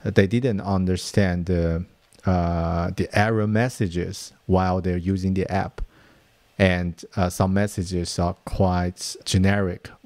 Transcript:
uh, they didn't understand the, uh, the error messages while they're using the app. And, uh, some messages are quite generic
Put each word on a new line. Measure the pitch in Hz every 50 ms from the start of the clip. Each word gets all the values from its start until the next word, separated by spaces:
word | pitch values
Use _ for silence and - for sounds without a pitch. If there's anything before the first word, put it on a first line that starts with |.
| -
uh, | -
they | 95 - 98 92
didn't | 104 120 127 131 107 95
understand | - 98 98 95 92 90 92 90 - - - - 101 92 87 90 87 85
the, | 92 85 82 82 82 85 90 - _ _ _ _ _ - - -
uh, | 92 90 87 85 85 85 85 82 85 85 85 90 92
the | - 90 - - 107
error | 104 110 113 110 104 104
messages | 107 110 117 127 - - 113 92 82 87 87 87 95 - - - - _ _
while | - 92 92 92 92 90 92
they're | 87 92 90 90
using | 85 92 98 95 90 95 95
the | 95 90 -
app. | - 98 95 - - - - - _ - - _ _ _ _ _ _ _ _ _ _ -
And, | 101 92 90 87 87 87 82 - - - -
uh, | - 92 90
some | - - 101 92 95
messages | 98 104 101 - - 90 85 92 90 85 85 - -
are | 87 87 90 - _
quite | - - - 98 92 90 90 90 90 90 - - - - - -
generic | - - 98 92 98 101 101 98 92 90 - - - - - -